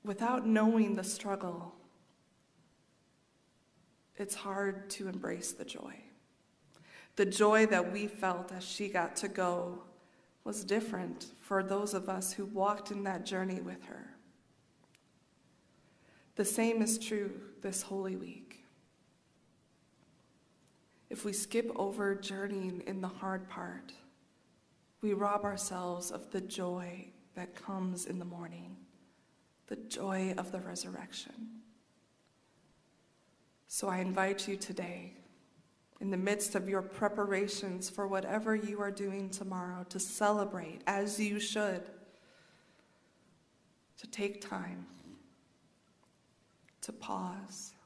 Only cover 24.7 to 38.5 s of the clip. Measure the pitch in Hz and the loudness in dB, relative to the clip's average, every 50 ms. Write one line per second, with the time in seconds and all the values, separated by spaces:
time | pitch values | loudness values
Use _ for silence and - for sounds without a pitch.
24.7 | _ _ _ _ _ _ - 214 202 196 202 202 202 208 202 202 202 190 - - | _ _ _ _ _ _ 0 2 2 4 4 4 4 4 2 0 -2 0 -2 -2
25.7 | 185 180 180 180 175 175 180 - - - - - - 190 185 190 - - 185 180 | -2 -2 -2 -2 -2 -2 -4 -4 -6 -6 -8 -4 -4 -4 -4 -2 -4 -2 -2 -2
26.7 | 180 180 180 175 175 185 180 - - - - - - - 180 175 - - - - | -2 -2 -4 -6 -8 -10 -12 -14 -18 -20 -20 -16 -10 -10 -10 -10 -10 -12 -8 -4
27.7 | 196 190 185 185 180 175 - - 185 180 175 175 175 175 175 170 170 175 175 175 | -2 -2 0 0 -2 -2 -4 -4 -4 -4 -6 -6 -8 -8 -10 -10 -10 -12 -12 -14
28.7 | 185 185 - - - - - - _ _ _ _ _ _ _ _ _ _ _ - | -14 -16 -18 -20 -20 -20 -20 -20 _ _ _ _ _ _ _ _ _ _ _ -8
29.7 | - - - - - - - 196 190 190 190 190 190 - 185 185 - 185 185 180 | -8 -8 -6 -8 -6 -4 -2 0 0 2 2 2 0 0 -2 -2 -4 -6 -6 -6
30.7 | 180 180 - 185 185 - - - - - - - - - - - - - - - | -6 -6 -6 -6 -8 -10 -10 -10 -10 -12 -12 -12 -12 -12 -12 -12 -12 -16 -18 -20
31.7 | - - _ _ _ _ _ _ _ _ _ _ _ _ _ _ _ _ _ _ | -20 -20 _ _ _ _ _ _ _ _ _ _ _ _ _ _ _ _ _ _
32.7 | _ _ _ _ _ _ _ _ _ _ _ _ _ _ _ _ _ _ _ _ | _ _ _ _ _ _ _ _ _ _ _ _ _ _ _ _ _ _ _ _
33.7 | - - - 196 180 185 185 190 185 190 190 190 196 196 - - 196 196 - - | -4 -2 0 2 2 2 2 2 4 4 4 4 2 0 0 -2 -2 -4 -4 -4
34.7 | - - 180 175 175 180 175 180 - - - - - - - _ _ - - _ | -4 -4 -4 -4 -6 -8 -10 -12 -16 -18 -20 -20 -20 -20 -20 _ _ -20 -20 _
35.7 | _ _ _ _ _ - - 196 196 180 190 202 208 208 208 - - 202 185 190 | _ _ _ _ _ -6 -2 0 0 2 2 2 2 2 0 0 2 0 0 2
36.7 | 196 190 185 190 - - 220 202 208 214 202 202 196 185 202 202 202 - - 196 | 0 0 0 -2 -2 2 2 2 4 2 2 2 2 2 2 0 0 -4 -4 -4
37.7 | 180 180 185 - - - 202 196 196 190 190 - 202 214 220 220 | -4 -4 -4 -6 -2 -2 -2 0 0 0 0 2 0 0 2 4